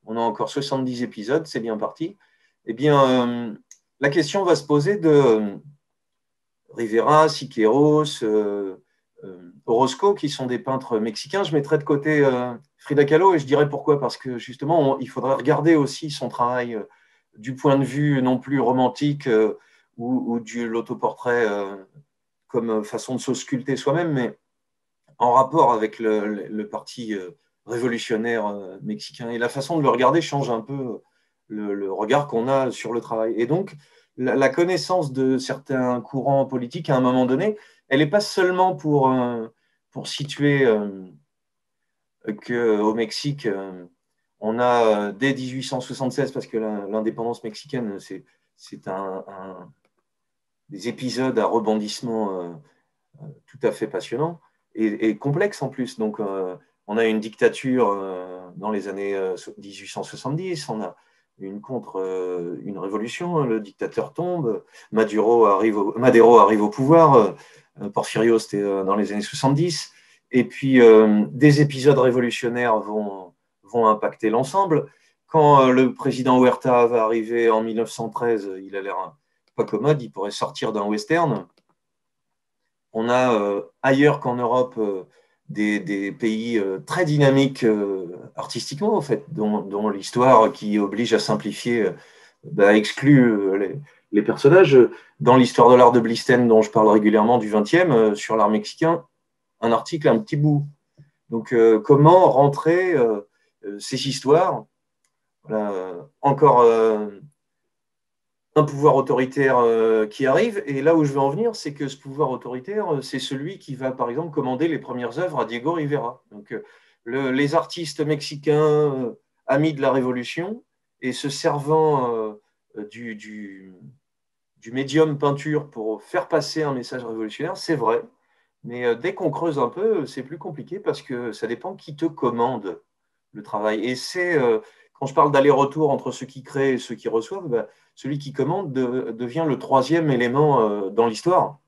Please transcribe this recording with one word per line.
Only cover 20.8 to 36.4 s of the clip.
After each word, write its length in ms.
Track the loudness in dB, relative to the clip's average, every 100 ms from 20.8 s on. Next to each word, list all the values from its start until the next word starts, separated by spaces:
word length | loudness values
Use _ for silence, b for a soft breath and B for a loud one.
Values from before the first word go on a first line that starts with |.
| -6 -4 -6 -4 -2 0 0
euh, 300 | -2 -6 -10 -18 -20 _ _ _ _ _
comme 360 | -4 -2 -4
façon 340 | -4 -10 -8 -8
de 40 |
s'ausculter 560 | -6 -8 -6 -8 -4 -4
soi-même, 360 | -2 -2 -2
mais 260 | -2 -4 -8 _ _ _ _ _ _ _ _
en 160 | 2
rapport 400 | 4 4 2 4
avec 240 | 2 -2 -2
le, 280 | 0 0 -2
le, 200 | -6 -8
le 220 | -10 -8
parti, 440 | -12 -14 -14 -10
euh, 180 | -8 -10 -18 _ _ -10
révolutionnaire, 800 | -4 -4 -4 -4 -4 -2 -2 -4
euh, 320 | -6 -14 -12
mexicain. 460 | -10 -10 -12 -14 -10
Et 80 | -4
la 140 | -4
façon 260 | -4 -4 0
de 60 |
le 80 | 0
regarder 320 | 2 2 2
change 260 | 0 -4 -4
un 140 | -4
peu 380 | -6 -10 -8 -10 _ _ _ _ _
le, 260 | -10 -6
le 180 | -6 -6
regard 340 | -6 -2 -2 -2
qu'on 220 | -4 -2
a 220 | -2 -2
sur 240 | -6 -6
le 60 | -8
travail. 320 | -6 -4 -4 -2
Et 80 |
donc, 320 | -2 -2 -4 -12 b b b -6
la, 180 | -2 0
la 120 | 0
connaissance 640 | 2 0 -2 -2 -2 -2
de 240 | -2 0 0
certains 640 | -4 -10 -6 -4 -2 -4
courants 460 | -6 -6 0 0